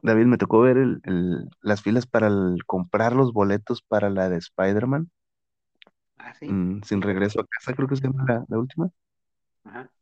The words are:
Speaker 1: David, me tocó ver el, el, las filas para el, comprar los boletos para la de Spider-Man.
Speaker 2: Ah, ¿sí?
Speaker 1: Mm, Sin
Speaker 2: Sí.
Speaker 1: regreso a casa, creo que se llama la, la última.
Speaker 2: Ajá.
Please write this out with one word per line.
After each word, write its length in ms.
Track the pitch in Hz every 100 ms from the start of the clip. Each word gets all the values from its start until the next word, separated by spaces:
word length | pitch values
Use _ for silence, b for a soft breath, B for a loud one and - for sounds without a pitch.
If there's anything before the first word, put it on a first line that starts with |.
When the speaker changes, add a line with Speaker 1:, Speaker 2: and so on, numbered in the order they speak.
Speaker 1:
David, 240 | 113 110 117
me 120 | 120
tocó 220 | 98 110
ver 180 | 127 127
el, 220 | 131 -
el, 440 | - 92 90 82 - _
las 200 | 104 101
filas 240 | - 117 131
para 220 | 117 107
el, 300 | 101 92 90 -
comprar 480 | 92 90 104 113
los 180 | 123 131
boletos 500 | 110 101 101 104 120
para 280 | _ 107 101
la 180 | 98 95
de 100 | 90
Spider-Man. 720 | 85 - 95 101 123 139 165 _ _ _ _ _ _ _ - _ _ _
Speaker 2:
Ah, 160 | -
¿sí? 200 | - 147
Speaker 1:
Mm, 260 | 98 90 101
Sin 200 | 101 101
Speaker 2:
Sí. 0 |
Speaker 1:
regreso 380 | 98 95 101 107
a 60 | 104
casa, 280 | - -
creo 140 | 127 135
que 80 | 135
se 60 |
llama 200 | 135 135 131
la, 160 | 117 -
la 100 | 110
última. 320 | 127 147 180 _ _ _ _ _ _ _
Speaker 2:
Ajá. 260 | - - - _